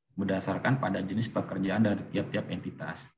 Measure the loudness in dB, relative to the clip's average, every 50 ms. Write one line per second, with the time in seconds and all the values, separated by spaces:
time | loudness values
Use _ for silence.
0 | _ _ -6 -2 0 0 0 0 0 -2 -2 0 2 2 2 2 2 0 0 0
1 | -2 -2 0 0 0 0 0 -2 -2 -2 -2 0 0 2 4 4 4 4 4 2
2 | -2 -2 -2 -2 -2 0 -2 -2 -2 -2 -4 -6 -6 -6 -8 -8 -8 -8 -8 -8
3 | -12 -14 -14